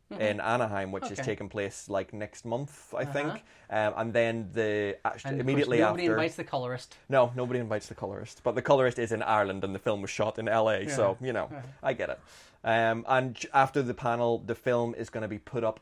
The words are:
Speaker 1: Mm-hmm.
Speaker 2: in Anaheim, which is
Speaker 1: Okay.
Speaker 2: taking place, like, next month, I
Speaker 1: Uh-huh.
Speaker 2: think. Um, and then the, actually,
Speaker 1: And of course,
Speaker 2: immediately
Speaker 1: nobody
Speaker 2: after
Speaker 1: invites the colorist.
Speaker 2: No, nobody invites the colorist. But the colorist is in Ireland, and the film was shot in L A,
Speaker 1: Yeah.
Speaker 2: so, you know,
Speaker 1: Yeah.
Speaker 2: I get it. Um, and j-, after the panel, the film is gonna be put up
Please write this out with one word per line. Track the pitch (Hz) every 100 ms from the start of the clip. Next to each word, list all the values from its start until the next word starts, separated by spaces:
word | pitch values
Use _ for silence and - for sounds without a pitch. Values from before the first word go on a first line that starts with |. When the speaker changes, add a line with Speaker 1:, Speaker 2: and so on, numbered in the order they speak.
| -
Speaker 1:
Mm-hmm. | 202
Speaker 2:
in | 107 104
Anaheim, | 95 120 113 101 95
which | 95 101
is |
Speaker 1:
Okay. | 101
Speaker 2:
taking | 127 104 101
place, | 110 101 - -
like, | 98 95
next | 107 107 - 117
month, | 117 139 - -
I | -
Speaker 1:
Uh-huh. | 135
Speaker 2:
think. | 139 147 214 - - -
Um, | 107 107 -
and | 113
then | 113 117 113 101
the, | 107 110 104 101 98
actually, | 110 113 139
Speaker 1:
And | 135
of | 131
course, |
Speaker 2:
immediately | 139 123 120
Speaker 1:
nobody | 110 107
Speaker 2:
after | -
Speaker 1:
invites | 110 - -
the |
colorist. | - 139 123 123 - - -
Speaker 2:
No, | 135 123 123
nobody | 123 123
invites | 113 107 -
the | -
colorist. | 95 98 107 -
But | -
the | 117
colorist | 120 143 127 117
is | 113
in | 110
Ireland, | - 107 101 95
and | 95
the | 98
film | - 104
was | 98
shot | - 110 110
in | 110
L | 113 110
A, | 104
Speaker 1:
Yeah. | 101 139
Speaker 2:
so, | 101 95
you | 127
know, | 110 82
Speaker 1:
Yeah. | 143 131 -
Speaker 2:
I | -
get | 123 92
it. | - - - - _
Um, | 113 113 113 113 117
and | 131 131
j-, | 113 - 139
after | 135 147
the | 123 117
panel, | 120 117 120 117
the | 101 117
film | - 120 117 117
is | 113
gonna | 117 107
be | 104
put | - 123
up | 113 -